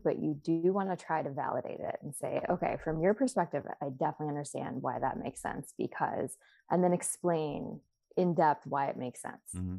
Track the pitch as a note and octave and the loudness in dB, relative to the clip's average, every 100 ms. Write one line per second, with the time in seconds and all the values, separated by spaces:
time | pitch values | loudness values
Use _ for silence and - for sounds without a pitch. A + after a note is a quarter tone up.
0 | E3 - D3+ D3 E3+ E3 F3 G3 F#3+ F3 | 0 0 0 -2 0 2 4 4 2 -2
1 | - D#3+ C#3 C#3 C#3 B2+ - - - - | -2 -2 -2 -2 -2 -2 -2 -4 -4 -6
2 | - C#3 - C#3 - F3 - - E3 D#3 | -8 -6 -4 -2 0 0 0 -2 -2 2
3 | F3+ G#3+ C4 G3+ E3+ C#3+ - - D3 C3 | 4 4 2 2 0 0 -4 -6 -6 -2
4 | D#3 D3+ D3+ D3 C#3+ C3+ C#3 C3 C3 A#2+ | -2 0 -4 -4 -4 -6 -4 -4 -4 -2
5 | C3 - - - - - - - - - | -2 -2 -6 -6 -6 -6 -8 -4 -4 -2
6 | - - C3 - _ _ - F#3+ F3+ F3 | -2 0 -4 -6 _ _ 0 4 6 4
7 | - - F3+ E3 D3+ C#3+ D#3+ E3 _ _ | 0 -2 2 2 0 -4 -6 -10 _ _
8 | _ - F3+ E3 D#3+ C#3+ D3 C#3+ C#3 - | _ 2 4 6 6 4 0 -2 -2 -2
9 | B2 - - - - F#2 F#2 | -6 -8 -10 -12 -10 -6 -4